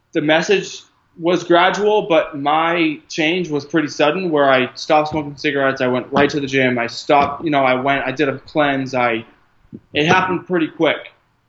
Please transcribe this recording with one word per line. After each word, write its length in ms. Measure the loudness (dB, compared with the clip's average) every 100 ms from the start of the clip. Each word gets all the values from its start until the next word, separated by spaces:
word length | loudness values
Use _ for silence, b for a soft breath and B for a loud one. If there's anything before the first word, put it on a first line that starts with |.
| _
the 80 | -2
message 600 | 2 2 2 0 -2 -12 -20 _ _ -6
was 240 | -2 -2
gradual, 600 | 2 4 4 2 0 0 2
but 300 | 0 0 -4
my 640 | -2 0 0 0 -2 -4 -10
change 400 | -4 -2 -2 -2
was 160 | -6 -2
pretty 220 | -2 -2
sudden, 420 | 0 0 0 0
where 180 | 2 4
I 240 | 2 0 -4
stopped 340 | 0 2 2
smoking 280 | -4 -6 -6
cigarettes. 440 | -4 0 0 0
I 60 | 0
went 240 | -2 -2
right 180 | 0 0
to 100 | 0
the 80 | -2
gym. 320 | 0 2 0
I 80 | -4
stopped, 560 | -6 2 2 2 -2
you 80 | -2
know, 120 | 2
I 120 | 2 2
went, 280 | 0 -2 -2
I 60 |
did 180 | -2 -2
a 100 | -2
cleanse. 540 | -4 0 0 0 -2
I, 320 | 0 0 -2 -6 _ _ _ _ -20 _
it 120 | -2 2
happened 400 | 2 2 -4 -2
pretty 220 | -2 -2
quick. 440 | 0 0 -2 -8 _ _ _